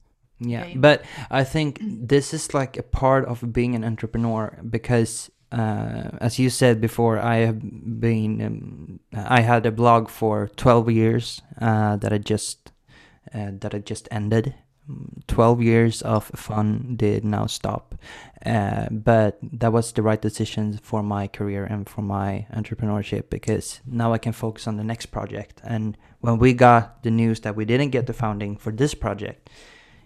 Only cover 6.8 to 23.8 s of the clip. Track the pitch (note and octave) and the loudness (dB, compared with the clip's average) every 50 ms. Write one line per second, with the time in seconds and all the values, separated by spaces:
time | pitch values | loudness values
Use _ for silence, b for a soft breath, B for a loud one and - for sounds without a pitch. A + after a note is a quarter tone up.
6.8 | A2+ A2+ - - A#2 A#2 A2 G#2 G2+ A#2 A#2 A2+ A2+ A2+ A2+ A2 G#2+ G#2 - A2 | 2 -2 0 2 2 2 2 2 2 2 2 2 2 2 0 -2 -6 -10 -12 -12
7.8 | - A2+ A#2 A2+ A#2 A#2 A2+ A2+ G#2+ G#2+ A2 A2 A2 G#2+ A2 G#2+ F#2 G2+ A2 - | -10 -8 -6 -2 0 0 2 2 0 0 -2 -2 -2 -4 -6 -6 -8 -12 -14 -14
8.8 | - - G2 - _ _ - G#2+ G2+ - B2+ A#2+ A2+ A#2 A#2+ A#2 A2 A#2 A2 A2 | -16 -16 -16 -18 _ _ -10 -8 -2 4 4 4 6 6 4 4 4 0 0 4
9.8 | A#2+ A#2+ A#2 A#2 A2 - - - A2 A2 G#2+ G#2+ G#2 G2+ - - - C3 A#2 A#2 | 6 6 6 6 4 0 -6 -2 0 0 0 0 -2 -4 -6 0 4 6 6 6
10.8 | A2 A#2+ A2+ A2 A2 A2+ A2+ A#2 A#2 - - - _ _ - - A#2 A2+ A2 G#2+ | 6 4 4 4 4 4 4 2 -2 -4 -12 -14 _ _ -12 -2 0 2 2 4
11.8 | G#2+ G#2 G#2 G2+ G#2+ G#2 G#2+ G#2 G2+ - G#2+ G#2 - - - _ _ - _ _ | 4 2 0 0 0 0 -2 -2 0 0 -2 -2 -2 -6 -10 _ _ -20 _ _
12.8 | _ b b b b b b b b - - G#2+ G#2 G2+ G2 F#2+ - G#2 G2+ G#2 | _ b b b b b b b b -14 -10 -8 -8 -8 -8 -8 -8 -6 -6 -6
13.8 | G2 - A2 - - - A#2 G#2+ G#2 G#2+ A2+ A2+ A2+ C3 C3 - _ _ _ _ | -6 -8 -10 -10 -10 -8 -6 -4 -2 2 2 2 2 0 -4 -8 _ _ _ _
14.8 | _ D3 C3+ - - - - - - - - - A2+ A2+ A#2+ A#2+ A#2 A2+ A2+ A2+ | _ -16 -14 -14 -14 -16 -16 -18 -6 -4 2 4 6 6 6 4 4 4 4 6
15.8 | A#2 A#2 A2 - - A2 A2+ G#2+ - - - - - - G#2+ G#2+ G#2+ G#2+ G#2+ A2+ | 4 4 0 -2 -4 0 0 0 -2 -4 -14 -16 -10 -6 -4 -2 0 0 0 -2
16.8 | B2+ B2 A#2+ A2 G#2+ G#2 G#2 G#2 A2 G#2+ G#2 G#2 G#2+ A2 - - - G2+ G2+ - | -4 -6 -4 -2 0 0 0 0 0 -2 -2 0 -2 -4 -6 -6 -6 -6 -6 -6
17.8 | - _ - - B B B B B B B B - A2 A2+ A2 G2+ G2+ G#2+ A2 | -8 _ -16 -16 B B B B B B B B -4 -2 0 0 0 0 -2 -4
18.8 | G#2+ - A2+ G#2+ G#2+ B2 A#2 A2 G#2+ G#2 - - - - - A2+ B2 A2+ A2 A#2 | -4 -4 -6 -2 2 4 4 6 4 2 0 -4 -10 -12 -6 -2 0 2 2 2
19.8 | A#2 - - A#2+ G#2+ A2 A2 G#2+ - G#2+ - - A2+ - - A2 G#2+ G#2+ G#2 G#2+ | 0 0 -2 0 2 2 2 0 0 -4 -2 -2 -4 -4 -2 -4 -4 -4 -4 -6
20.8 | _ - A2+ G#2+ G#2 G#2 G#2 G2+ G2 G2+ - - G#2 G2+ G2 G2+ G2 G2 G#2+ G#2 | _ -6 -4 -4 -2 -2 -2 -4 -4 -6 -6 -6 -6 -4 -4 -4 -4 -4 -6 -6
21.8 | G2 - - - G#2+ G2 G2 G2+ G2 G2+ G2 G2 G#2 - - G#2+ G#2+ - A2 - | -8 -8 -8 -8 -6 -4 -4 -2 -2 -4 -4 -6 -8 -8 -8 -8 -6 -6 -6 -4
22.8 | A2+ G#2+ G#2 G#2 G2+ - G#2+ G#2 - - - - - - G#2+ - - - - - | -2 -2 -2 -2 -4 -4 -6 -6 -6 -6 -8 -6 -2 -2 -2 -2 -4 -8 -14 -14